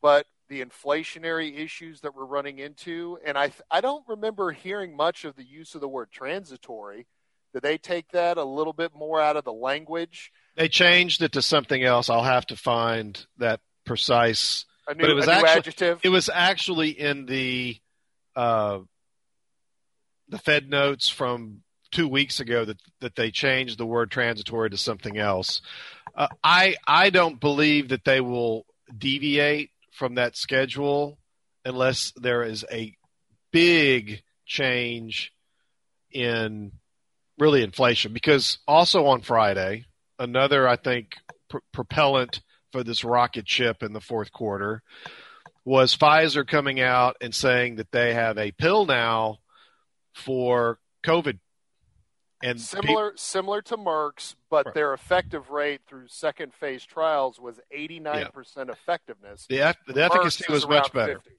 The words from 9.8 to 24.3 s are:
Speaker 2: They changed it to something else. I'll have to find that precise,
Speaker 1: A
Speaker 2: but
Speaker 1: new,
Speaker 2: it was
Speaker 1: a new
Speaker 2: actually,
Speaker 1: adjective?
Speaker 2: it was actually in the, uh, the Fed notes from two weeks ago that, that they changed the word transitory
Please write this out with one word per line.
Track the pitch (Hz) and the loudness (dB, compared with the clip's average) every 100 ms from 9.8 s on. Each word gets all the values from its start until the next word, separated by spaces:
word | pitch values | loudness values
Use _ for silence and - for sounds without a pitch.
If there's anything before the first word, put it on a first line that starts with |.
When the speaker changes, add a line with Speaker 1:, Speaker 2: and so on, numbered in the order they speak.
| 156 165 170 - - _ _ - | -6 -8 -8 -12 -20 _ _ -4
Speaker 2:
They | 165 | 0
changed | 165 175 175 175 - | 6 6 6 4 0
it | 165 | 0
to | 139 | 0
something | - 156 123 135 | 2 0 2 0
else. | 127 120 120 | 4 2 4
I'll | 117 | 2
have | 127 127 - | 4 2 0
to | 113 | -6
find | - 117 117 113 107 98 - _ | -2 0 0 -2 -6 -14 -20 _
that | 120 113 _ _ - | -2 -2 _ _ -8
precise, | 117 - 120 117 110 - - - _ - | -4 2 4 4 2 -2 -4 -8 _ -12
Speaker 1:
A | 147 | 0
Speaker 2:
but | |
Speaker 1:
new, | 156 | 2
Speaker 2:
it | |
was | 143 156 | 4 4
Speaker 1:
a | |
new | 165 | 6
Speaker 2:
actually, | 165 165 | 8 6
Speaker 1:
adjective? | 160 - 175 170 | 2 -2 0 2
Speaker 2:
it | 185 | 2
was | 185 175 | 2 2
actually | 175 180 190 - 170 156 | 2 2 0 -4 -2 -2
in | - 147 143 131 | -2 -4 -4 -4
the, | 131 127 127 123 113 _ _ _ _ _ - | -4 -2 -4 -6 -10 _ _ _ _ _ -4
uh, | 120 113 104 101 92 _ _ _ _ _ _ _ _ _ _ _ _ _ _ | 0 2 0 -4 -10 _ _ _ _ _ _ _ _ _ _ _ _ _ _
the | 208 | -8
Fed | - 147 139 | 0 0 0
notes | 143 139 139 - | 0 0 0 -4
from | - 127 120 113 104 _ _ _ | -2 -4 -4 -8 -18 _ _ _
two | - 156 | -4 0
weeks | 135 139 - | 0 -2 -4
ago | 120 120 110 | -2 -2 -2
that, | 104 _ _ | -8 _ _
that | 127 - | -12 -4
they | 113 | -4
changed | - 139 131 127 110 | 0 0 0 -2 -8
the | 113 | -4
word | 117 113 | -2 -2
transitory | 131 117 | -2 -2